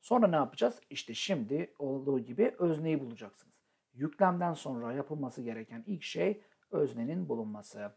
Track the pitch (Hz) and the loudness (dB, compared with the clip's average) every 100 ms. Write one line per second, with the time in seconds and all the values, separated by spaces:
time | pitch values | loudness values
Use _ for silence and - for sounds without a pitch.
0 | - 247 214 160 143 - 247 - _ 135 | 4 4 6 6 2 2 0 0 _ -12
1 | - 113 - 180 107 143 170 _ 143 135 | -8 -6 0 0 0 -2 -4 _ -4 -2
2 | 139 135 117 123 240 - 175 151 160 151 | 2 0 0 2 2 4 2 2 2 0
3 | 131 117 104 - - _ _ _ _ 123 | -2 -10 -14 -16 -20 _ _ _ _ -6
4 | 151 - 190 175 175 160 147 123 117 131 | -6 4 4 4 0 -2 -4 -6 -4 -4
5 | 143 151 131 - 117 110 110 117 117 185 | -4 -4 -6 -6 -8 -8 -10 -12 -8 -6
6 | - 165 180 208 - _ _ - 143 120 | -6 0 0 0 -8 _ _ 0 0 0
7 | 117 170 170 117 110 104 104 104 104 | -2 -2 -2 -2 -4 -8 -12 -10 -12